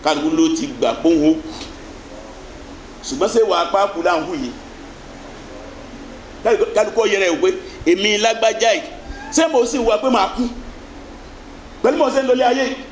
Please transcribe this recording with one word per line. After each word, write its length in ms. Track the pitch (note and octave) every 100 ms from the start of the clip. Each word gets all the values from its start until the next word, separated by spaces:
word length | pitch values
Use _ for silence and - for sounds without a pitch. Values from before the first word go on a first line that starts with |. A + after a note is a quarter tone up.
Kálukú 320 | D3 D3 D#3 D#3+
ló 200 | E3 D#3+
ti 120 | C#3+
gbà 260 | B2 A#2 -
pé 80 | D#3+
òun 200 | E3+ D3+
ó 40 |
kú. 160 | D#3+ - - - - - - - - - - - - - - - -
Ṣùgbọ́n 260 | - C3 F#3+
ṣé 120 | A3+ G#3+
wàá 240 | F3 E3+
pa 160 | G3 G3+
kú 140 | E3
là 160 | F3 E3+
ń 40 | D#3
hù 80 |
yìí? 180 | E3 B2+ - - - - - - - - - - - - - - - - - - -
Kálukú, 220 | - A3 A#3 G3+
kálukú 260 | G#3+ G#3
ó 40 | A3
yẹra 200 | G3 F#3+
ẹ̀ 60 |
wò 100 | D#3
pé 80 | F3+ F#3 - - -
èmi 260 | F3 G#3 G#3
lágbájá 560 | A3+ A3+ A3 A3 A3+
yìí, 80 | F#3+ - - - - -
ṣé 180 | - D#4+
mo 140 | C4+ A#3+
sì 120 | C4+
wà 200 | A#3 G#3+
pé 80 | C4
màá 180 | A#3+ G3 G#3+
kú? 80 | A#3+ - - - - - - - - - - - - -
Pẹ̀lú 140 | A3+ D#4
mo 120 | C#4
ṣe 120 | C#4
ń 40 | C4
lọlé 160 | B3+
ayé 200 | B3+ B3+
yìí. 120 | C4 C4+ -